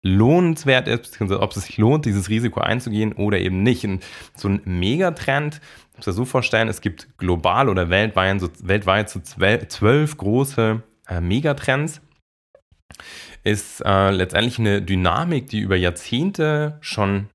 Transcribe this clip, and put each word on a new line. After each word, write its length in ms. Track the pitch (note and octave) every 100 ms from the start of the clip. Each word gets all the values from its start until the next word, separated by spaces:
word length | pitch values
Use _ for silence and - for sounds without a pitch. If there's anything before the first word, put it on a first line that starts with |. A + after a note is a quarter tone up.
| F#2+
lohnenswert 800 | F#2+ A2+ E3+ F3+ D#3+ C3+ B2+ -
ist, 140 | A#2+
beziehungsweise 400 | - - G2 F#2+
ob 140 | G2+ -
es 100 | -
sich 120 | -
lohnt, 280 | G#2+ D3+ C3
dieses 240 | G2+ F#2+
Risiko 300 | A2 A#2 -
einzugehen 540 | - A#2 A#2+ G#2+ G#2+
oder 260 | - G#2 G2+
eben 240 | F#2 F#2
nicht. 200 | G#2+ B2 G#2
Und 180 | F#2+ - - - -
so 120 | G2+
ein 140 | G2
Megatrend, 960 | - F2+ F#2 D3 F#3 D#3+ - C#3 D3+ D3+ - - _ -
muss 100 | -
dir 80 |
so 120 | F#2+ B2+
vorstellen, 420 | C3 A#2+ A2+ A2+
es 140 | G#2
gibt 360 | - D#2+ - _
global 520 | F2+ F2 F2+ G2+ C#3
oder 200 | F#2 E2+
weltweit 500 | F#2 G#2+ F#2+ F#2+ G2
so, 100 | F2+ -
weltweit 480 | F2+ G2+ F#2+ G2 G#2
so 100 | G2
zwel-, 480 | - - F#2+ A#2+ G#2
zwölf 480 | - G#2 C#3 D3+ D3+
große, 680 | F#2+ A#2 C#3 C#3 A2+ A2 - _ -
äh, 140 | F2+
Megatrends, 800 | F2 G#2+ D#3 C#3 - C3+ D#3 - _ _ _ _ _ _ _ _ _ - - - - -
ist, 380 | - G#2 - -
äh, 280 | - G2 G2
letztendlich 480 | G2 F#2 F#2 A#2 A#2+
eine 220 | A2 G2+
Dynamik, 680 | F#2 F#2+ F2+ E2 E3+ D#3 B2+
die 120 | G#2+
über 160 | G2 F#2
Jahrzehnte 1000 | F2 E2+ - A#2+ F3+ G3 D#3 D3+ D3+ D3+
schon 480 | - - G2 G2 G#2